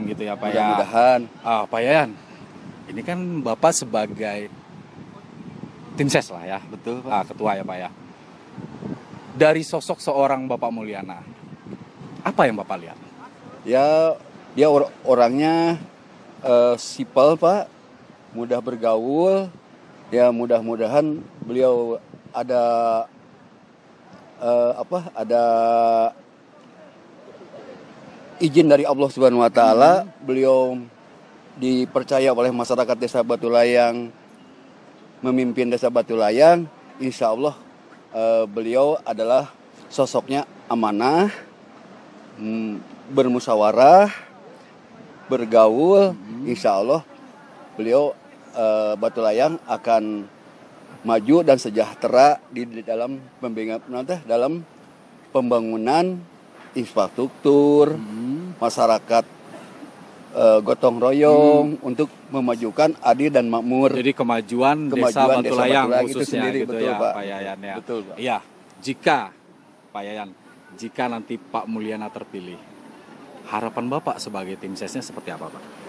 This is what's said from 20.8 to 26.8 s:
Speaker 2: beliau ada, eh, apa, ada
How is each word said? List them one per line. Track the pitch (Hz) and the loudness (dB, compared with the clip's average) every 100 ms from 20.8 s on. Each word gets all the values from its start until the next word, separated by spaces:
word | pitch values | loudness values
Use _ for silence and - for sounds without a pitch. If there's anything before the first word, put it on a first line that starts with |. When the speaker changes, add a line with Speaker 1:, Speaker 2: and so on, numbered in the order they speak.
| 110 143 156 151 - - | 0 2 0 -4 -12 -18
Speaker 2:
beliau | 110 123 127 120 117 117 - - - | -8 0 2 2 -2 -6 -10 -20 -12
ada, | 123 123 123 117 117 117 113 113 - - - - _ _ _ _ _ - - - - | -10 -2 0 0 0 0 -2 -4 -12 -20 -20 -20 _ _ _ _ _ -20 -20 -20 -8
eh, | 120 120 120 | 0 2 2
apa, | 120 117 180 170 | -2 -4 -6 -8
ada | - 110 117 117 113 113 117 117 113 113 - - _ _ _ - - | -10 -2 2 4 2 2 4 4 2 0 -4 -20 _ _ _ -20 -20